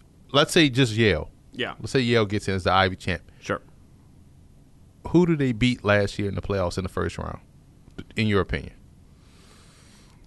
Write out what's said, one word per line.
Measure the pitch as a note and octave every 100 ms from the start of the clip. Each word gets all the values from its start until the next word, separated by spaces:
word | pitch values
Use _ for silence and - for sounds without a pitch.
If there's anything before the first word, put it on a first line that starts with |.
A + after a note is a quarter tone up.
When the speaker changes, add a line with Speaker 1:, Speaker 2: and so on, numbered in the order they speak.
| _ _ -
Speaker 1:
let's | C3+ D#3
say | F3+ D3
just | B2 A#2+
Yale. | A2 G#2+ D2+ - - _
Speaker 2:
Yeah. | - G#2+ -
Speaker 1:
Let's | A2
say | C3+
Yale | A#2 A#2 G2+
gets | G#2 -
in | F#2+
as |
the | F#2
Ivy | F#2 F#2+ F#2
champ. | - E2+ - -
Speaker 2:
Sure. | - F2 - - - - - - - - - - - - - - -
Speaker 1:
Who | E3 F3
did | D3+
they | C3
beat | G#2+ B2 A#2+
last | G2+ G#2 G2+ -
year | G2+
in | F#2+
the |
playoffs | - G2 F2+ F#2
in |
the | F2+
first | F#2 F2+ -
round, | E2 - - - _ - - - - -
in | G#2+
your | G2
opinion? | F2 D2+ - - - - - - - - - - - - - - - -